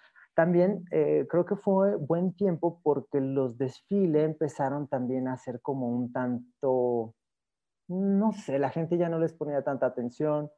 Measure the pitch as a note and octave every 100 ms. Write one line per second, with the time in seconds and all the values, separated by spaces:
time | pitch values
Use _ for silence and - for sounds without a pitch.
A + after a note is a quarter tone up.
0 | - - - - E3 F3 F#3 F3 - D#3+
1 | D3 D3+ C#3+ E3 F3 G3+ - F#3+ G3 G3+
2 | D3 E3+ F#3 - G3+ E3 E3+ E3+ D3+ C#3
3 | - C#3+ C3+ C3+ C3 A#2 C3 - - G3+
4 | F#3 D3+ D#3 D#3 D3+ - C3+ C#3+ C#3 C3+
5 | B2 C3 C3 B2+ - A#2+ - C3+ B2 A#2+
6 | B2 B2+ B2+ A#2+ - - C3+ B2+ B2 A#2+
7 | A2 - _ _ _ _ _ _ - F3+
8 | G3 G3 A3 G3+ - C#3 C#3 E3 E3 F3
9 | E3+ E3 E3 E3 D3+ C#3+ C#3+ C3+ B2+ B2+
10 | A#2+ - D3+ D3+ D3